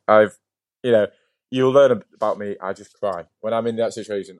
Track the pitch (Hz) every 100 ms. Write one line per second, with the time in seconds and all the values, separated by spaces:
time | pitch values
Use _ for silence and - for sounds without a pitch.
0 | - 107 104 - _ _ _ _ 123 110
1 | 101 _ _ _ - 131 131 135 135 110
2 | - - 107 95 104 95 95 101 101 -
3 | 101 87 82 _ 110 113 117 113 117 113
4 | 104 101 95